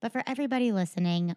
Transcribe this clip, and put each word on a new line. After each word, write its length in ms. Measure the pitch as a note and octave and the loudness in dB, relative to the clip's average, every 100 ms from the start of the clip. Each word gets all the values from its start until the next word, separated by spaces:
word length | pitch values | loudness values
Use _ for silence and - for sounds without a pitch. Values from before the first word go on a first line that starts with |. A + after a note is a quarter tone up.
but 100 | A#3 | -6
for 100 | B3 - | -4 -4
everybody 460 | C4 C#4+ B3+ B3 | -2 0 2 2
listening, 600 | G3 F3 - F3 F3 F3 | 2 0 0 0 2 0